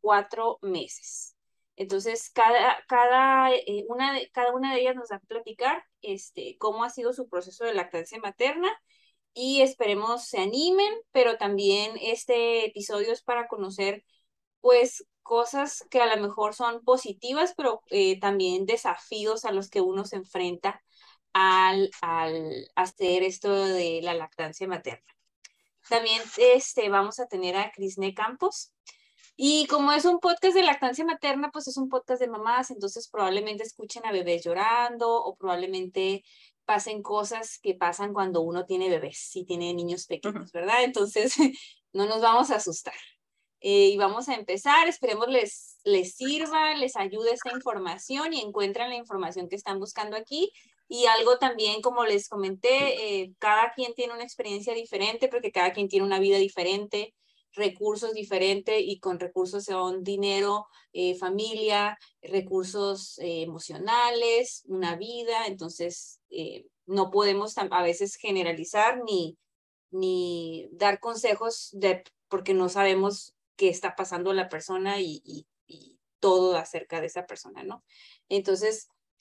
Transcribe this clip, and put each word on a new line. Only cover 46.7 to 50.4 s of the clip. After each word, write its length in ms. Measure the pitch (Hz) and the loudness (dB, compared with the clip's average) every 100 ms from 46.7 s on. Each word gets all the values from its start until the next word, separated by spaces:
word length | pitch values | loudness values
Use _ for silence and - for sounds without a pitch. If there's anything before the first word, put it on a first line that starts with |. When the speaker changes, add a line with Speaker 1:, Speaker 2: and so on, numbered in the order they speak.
Speaker 1:
les 220 | 302 262 220 | 2 -2 -2
ayude 360 | 196 208 233 | -4 -2 0
esta 200 | 240 254 | 0 -4
información 840 | 254 254 202 180 185 - 269 320 | -6 -4 -4 -6 -8 -6 -4 -4
y 60 | 302 | -4
encuentran 500 | 208 202 196 214 247 | -6 -2 -2 -2 -4
la 60 | 240 | -6
información 520 | 233 196 170 185 175 | -8 -6 -6 -6 -8
que 80 | 202 | -8
están 220 | 202 190 | -6 -6
buscando 380 | 202 - 214 214 | -6 -8 -6 -8
aquí. 360 | 226 294 | -6 -2